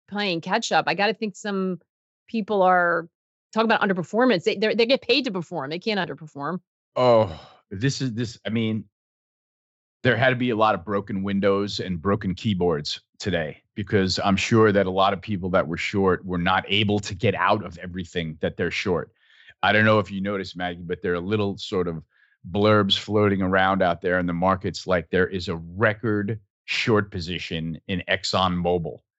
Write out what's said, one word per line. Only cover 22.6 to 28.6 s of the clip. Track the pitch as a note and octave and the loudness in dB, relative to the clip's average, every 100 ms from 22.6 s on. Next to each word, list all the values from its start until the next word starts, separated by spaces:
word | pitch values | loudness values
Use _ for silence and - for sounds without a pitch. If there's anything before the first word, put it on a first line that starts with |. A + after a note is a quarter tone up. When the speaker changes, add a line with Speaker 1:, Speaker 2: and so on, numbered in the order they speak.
| G#2+ G#2+ G2+ F2+ | 6 6 4 0
Speaker 2:
floating | - G#2 G#2 G2 | 2 2 4 2
around | F#2+ F#2+ F#2+ G2 | 2 4 4 4
out | F#2 E2+ | 2 0
there | F#2 F2+ | 0 0
in | F2 | 0
the | |
markets, | E2+ F#2 F#2 F#2+ E2 - | 0 2 2 -2 -8 -2
like | F2+ D#2+ | -2 0
there | F2+ F#2 | 0 0
is | F#2+ E2+ | -2 -6
a | E2+ | -8
record | E2 F2+ A2+ G#2 A#2 G#2 G2+ G#2+ - _ | -10 0 0 0 -2 -2 -2 -6 -10 _
short | - - - G#2+ G2+ | -8 -4 2 2 0
position | F#2+ E2 E2+ - E2+ D#2+ D#2+ - | -6 -8 -8 -6 -6 -6 -8 -6
in | F#2 - | -6 -2
ExxonMobil, | F#2+ - G2 F#2 F2+ | -4 -2 0 0 0